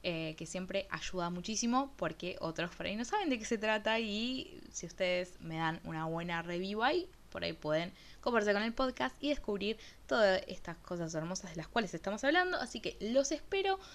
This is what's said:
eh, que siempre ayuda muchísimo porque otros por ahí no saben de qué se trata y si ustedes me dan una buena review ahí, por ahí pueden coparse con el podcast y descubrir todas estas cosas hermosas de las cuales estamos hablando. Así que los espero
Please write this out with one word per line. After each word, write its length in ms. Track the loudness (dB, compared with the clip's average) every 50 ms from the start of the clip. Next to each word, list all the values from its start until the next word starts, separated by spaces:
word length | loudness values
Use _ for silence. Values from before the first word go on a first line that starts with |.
eh, 320 | -2 -2 -2 -2 -4 -4 -6
que 100 | -6 -8
siempre 420 | -6 -6 -6 -6 -4 -4 -4 -4 -4
ayuda 400 | -8 -6 -6 -4 -2 -2 0 0
muchísimo 640 | -2 -4 -4 -4 -2 0 2 4 4 4 2 2 -2
porque 400 | -2 -2 -2 -2 -4 -6 -6 -4 -2
otros 340 | -4 -2 0 -2 -2 -4 -4
por 120 | -6 -4
ahí 100 | -4 -2
no 80 | -2 -2
saben 260 | 0 0 2 2 2
de 80 | 0 0
qué 60 | 0
se 140 | -2 -2 0
trata 420 | 2 2 2 2 2 2 2 2
y 600 | 2 0 0 0 0 0 -2 -4 -6 -10 -12 -14 -16 -12
si 120 | -10 -10 -10
ustedes 560 | -10 -2 0 2 2 2 2 0 -2 -8 -12
me 180 | -8 -6 -2 0
dan 220 | 0 0 0 -2 -6
una 220 | -6 -4 -2 -2
buena 360 | 0 -2 -2 -2 -2 -2 -2
review 400 | -2 -2 -2 -2 -2 -2 0 2
ahí, 260 | 2 4 4 2 -2 -4 -12 -20 -18 -10
por 140 | -6 -4 -2
ahí 80 | -2
pueden 400 | -4 -2 0 2 2 2 2 -2 -8 -14 -18 -18 -18 -2
coparse 320 | 0 4 4 6 6 6
con 120 | 4 4 4
el 80 | 0 2
podcast 400 | 2 0 0 2 0 -2 -2 -2 -2
y 60 | 0 0
descubrir 500 | 0 2 0 -2 -2 0 0 -2 -2 -2 -8 -18 -18 -18 -2 2
todas 340 | 6 8 8 8 8 6 2 -4
estas 280 | -10 -8 -8 -8 -10 -10
cosas 360 | -6 -6 -4 -2 -2 -2 -2
hermosas 380 | -2 -2 -2 -4 -6 -6 -8
de 40 | -8
las 120 | -8 -8 0
cuales 260 | 0 0 0 2 -4
estamos 300 | -4 -2 -2 -2 2 2
hablando. 340 | 4 6 6 4 4 0 -2
Así 220 | -2 -4 -6 -6
que 160 | -6 -6 -4 -4
los 300 | -4 2 4 4 4 4
espero 480 | -2 -4 -2 0 0 2 4 4 2 2 -2 -14